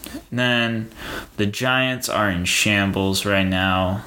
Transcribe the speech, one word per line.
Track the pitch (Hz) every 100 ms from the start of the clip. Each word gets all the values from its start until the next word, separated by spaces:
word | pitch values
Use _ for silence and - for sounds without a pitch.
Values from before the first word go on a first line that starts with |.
| - 302 -
then | 123 123 120 117 113 110 - - - - -
the |
Giants | 101 101 127 127 131 127 -
are | 95 104
in | 90 90
shambles | - 107 101 98 98 95 95 104
right | 98
now. | 95 92 95 92 92 101